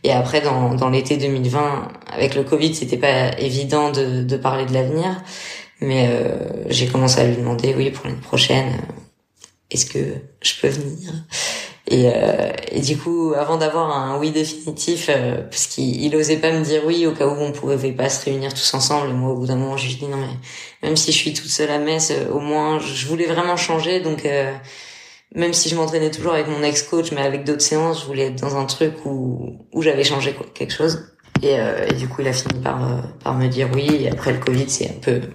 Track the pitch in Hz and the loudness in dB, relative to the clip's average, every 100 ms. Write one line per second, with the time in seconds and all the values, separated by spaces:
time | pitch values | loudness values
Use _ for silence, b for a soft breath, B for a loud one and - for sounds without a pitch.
0 | - 127 123 151 147 127 123 123 131 135 | 0 0 2 0 2 2 2 2 2 2
1 | 131 147 139 135 127 139 147 139 - - | 2 0 0 0 0 2 0 -2 -6 -12
2 | - - 135 135 135 151 160 160 127 127 | -10 -2 0 0 2 2 2 0 -4 2
3 | 139 131 127 - 139 131 139 151 147 139 | 2 4 2 0 -2 -2 2 2 2 0
4 | 131 127 123 135 131 131 127 131 131 156 | 0 0 0 0 0 0 0 2 2 0
5 | 185 185 B B B B B _ 139 131 | 0 -4 B B B B B _ 0 4
6 | 120 120 - - - - - - 123 131 | 4 4 0 -2 -4 -6 -2 0 2 4
7 | 131 127 123 120 120 120 131 131 135 - | 4 6 4 4 0 2 2 2 0 -2
8 | 123 123 - 127 131 131 131 131 - - | -6 -8 -2 0 4 4 2 -2 -6 -12
9 | - _ _ _ - _ _ 123 - 139 | -20 _ _ _ -20 _ _ -2 -2 -2
10 | 143 139 - _ - - 139 143 139 160 | -2 -4 -12 _ -4 2 0 0 -4 -8
11 | 180 160 - B B B B B - 127 | -10 -10 -8 B B B B B 0 4
12 | 123 - - - - - - - 139 151 | 6 6 4 4 0 -2 -4 -4 -2 -2
13 | 170 170 160 143 147 160 156 160 160 139 | 0 0 2 2 0 2 2 0 0 -2
14 | 131 139 156 151 156 - 160 131 - 170 | -2 0 0 0 -2 -4 -8 -4 -2 0
15 | - 139 123 120 - - - - 131 - | 2 2 2 -2 -4 -4 -2 0 -2 0
16 | 147 151 151 156 160 160 151 151 156 170 | 2 2 4 2 4 2 2 2 2 2
17 | 165 151 139 147 147 143 135 139 131 127 | 2 2 0 2 -2 -2 0 0 0 0
18 | 135 - 139 135 139 131 - - - 147 | -2 0 -2 -2 -2 0 0 2 2 2
19 | 139 127 127 123 123 127 135 135 127 127 | 0 0 0 0 0 0 0 -2 -4 -6
20 | 143 139 131 127 - - - - 151 156 | -6 -4 -6 -8 -12 -16 -18 -6 0 2
21 | - 160 156 151 - - 151 147 147 160 | 2 2 0 -4 -4 -2 0 0 0 0
22 | 160 147 - 147 147 151 151 156 139 135 | 0 0 0 -2 0 0 2 0 -2 -6
23 | 131 165 170 170 175 175 - 160 160 185 | -4 0 0 0 0 0 0 0 2 0
24 | 165 151 151 143 135 131 127 B B B | 0 -2 0 0 0 -4 -14 B B B
25 | B B B - 170 175 160 165 160 165 | B B B -2 0 2 0 0 0 2
26 | 156 156 170 160 151 147 147 147 - 170 | 0 0 0 0 0 0 0 0 0 0
27 | 165 143 139 139 143 147 - 156 165 160 | 0 -2 0 -2 -2 0 2 2 2 -2
28 | 139 135 131 127 139 139 135 - 156 156 | -4 -2 -2 -2 -2 -2 -2 0 0 0
29 | 143 135 127 123 - - - - 160 135 | -6 -4 -4 -4 -8 -12 -8 0 2 4
30 | 135 139 135 135 - - - - 156 160 | 2 2 -2 -4 -12 -8 -8 0 0 0
31 | - _ - - 143 135 110 - - 135 | -8 _ -4 0 4 4 2 0 0 0
32 | 127 127 135 123 - 127 127 127 127 123 | -2 -2 -2 0 -2 -4 -2 -2 -2 -2
33 | - - 139 131 127 123 127 131 143 151 | -6 -8 -4 0 2 2 0 0 2 2
34 | 131 123 131 - - 127 135 - - - | 2 0 -2 0 2 2 0 -2 -4 -2
35 | - 123 123 | 0 0 -2